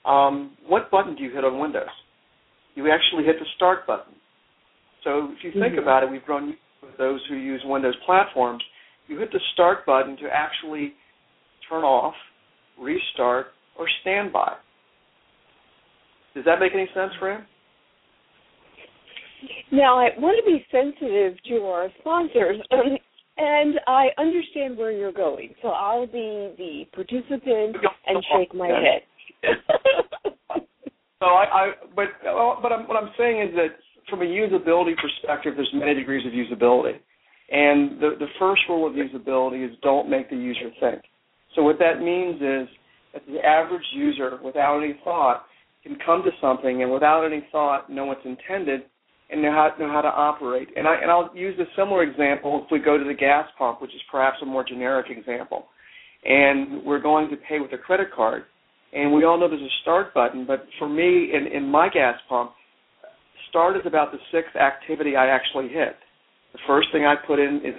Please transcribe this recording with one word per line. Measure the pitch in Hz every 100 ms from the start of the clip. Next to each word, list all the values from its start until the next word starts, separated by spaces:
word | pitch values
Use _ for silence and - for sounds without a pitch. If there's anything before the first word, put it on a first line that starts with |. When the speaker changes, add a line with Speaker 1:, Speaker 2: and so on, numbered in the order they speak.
| -
Speaker 1:
um, | 139 139 139 143 - -
what | 208 -
button | 196 196 139
do |
you | 131
hit | 135 131
on | 131
Windows? | 151 92 - - _ _ _ _ _ _ _ 139
You | 147
actually | 165 - 165
hit | 151 160
the | 160 -
start | 185 185 -
button. | 110 - _ _ _ _ _ _ _ _ _
So | 151 147 143 -
if |
you | 175
think | 190 226
Speaker 2:
Mm-hmm. | 160
Speaker 1:
about | 147 131
it, | 131
we've | 135
grown | 147 143 147 156 _ _
with | 135 -
those | 131 135 147
who | 135
use | 135 131 135
Windows | 135 131 120 -
platforms. | 185 196 131 123 120 - - - _ -
You | 214
hit | 220
the | 392 -
start | - 175 196 -
button | 135 135 135
to | 147
actually | 151 151 - 156 151 143 - _ _ _ _ _ _ -
turn | 165
off, | 147 123 151 - - _ _ _ _ -
restart, | 127 175 - - 123 123 135 _ _ -
or | 165 -
standby. | 185 196 202 - - - _ _ _ _ _ _ _ _ _ _ _ _ _ _ _ _ _
Does | - 165
that | 170
make | 185
any | 190 185
sense, | 190 190 180
Fran? | 190 214 208 _ _ _ _ _ _ _ _ _ _ _ _ _ - _ _ - - - 269 - -
Speaker 2:
Now, | 277 269 254
I | 247 220
want | 311 453
to | 440
be | 311 -
sensitive | 254 285 285 262 202 190 180 -
to | 233 196
our | 175 190 -
sponsors, | 311 339 330 240 185 208 -
um, | 254 254 269 - _ _ -
and | 302 294 294 294 -
I | 262 262 -
understand | 320 339 330 294 269 226
where | 220
you're | 208 202
going, | 190 165 135 - -
so | 233
I'll | 170 202 240 247
be | 233 220 208 202 170
the | 180 147 170
participant | 185 - 254 - 269 262 220 214 220 202 - -
and | 185 - 185
shake | 175 180
my | 175
Speaker 1:
Okay. | 175 147 160 - _ - _
Speaker 2:
head. | - - - 622 539 539 - - - - - -
<laughs> | - _ - - _ _
Speaker 1:
So | 180
I, | 180 208
I, | 220 196 196 - 190
but, | 202 - -
uh, | 185 240 -
but | 240
I'm, | 226 226
what | 220
I'm | 208 -
saying | 240 220
is | 196 170
that | 156 - _ _ -
from | 190
a | 175
usability | 190 214 185 160 170 175 165
perspective, | 143 - - 147 151 143
there's | 135
many | 143 147
degrees | 139 131 135 120
of |
usability. | 120 117 110 120 123 - - _ _ _ _ -
And | 143 143 143 143 -
the, | 147 151
the | 143 -
first | 185 196 -
rule | 170 156
of |
usability | 139 135 131 123 131 131 131 127
is | 117
don't | 139 139 117
make | 135 127
the | 127
user | 123 117 120 -
think. | 123 - - _ _ _ _ -
So |
what | 147 156
that | 170 156
means | 170 180 180 156
is | 139 135 123 _ _ _ _
that | - 139
the | 139
average | 151 156 165 175 147 139
user, | 147 143 127 127
without | 131 147 143 147
any | 151 143 170
thought, | 170 135 - - _ _ _
can | - 143 165
come | 175
to | 185 -
something | 139 127 135 127
and | 127
without | 135 147 160
any | 160 151 -
thought | 156 147 139 -
know | 139
what's | 139 131 127
intended | 127 - 196 180 127 - _ _ _ -
and | 151
know | 147
how, | 156 151 151
know | 147
how | 147
to | 147
operate. | - 147 147 131 127 131 -
And, | 156
I, | 165
and | 165
I'll | 175 175
use | 180 190 180
a | 165 -
similar | 196 190
example | 151 131 143 143 143 143 -
if |
we | 151
go | 151 147
to | 143
the |
gas | 131 139 147 151 -
pump, | 127 -
which | 127
is | 135 -
perhaps | 139 135 131
a | 139
more | 131 127
generic | 127 127 135 123
example. | 117 113 120 - - - _ - - - _ -
And | 139 139 139 139 143
we're | 143 143
going | 151 156 151
to | 147
pay | - 151
with | 135
a | 127
credit | - 185 190
card. | - 113 120 - _ _ _ _ 143
And | 143
we | 151
all | 165 170
know | 175
there's | 151
a | 135 -
start | 156 175 196
button, | 139 120 131 127
but | 135 - -
for | 147
me, | 151 175 180 165
in, | 147 143
in | 143 139
my | 147 190
gas | 175 127 117 -
pump, | 123 123 - _ _ _ _ - _ _ - -
start | 165 175 190
is | 170
about | 156 151
the | 135 -
sixth | 165 165 -
activity | 139 - - 151 147 135
I | 131
actually | 131 - 139 127
hit. | 156 131 - _ _ _ _ _
The | - -
first | 143 156
thing | 156
I | 147 147 -
put | 143
in | 143 147
is | 139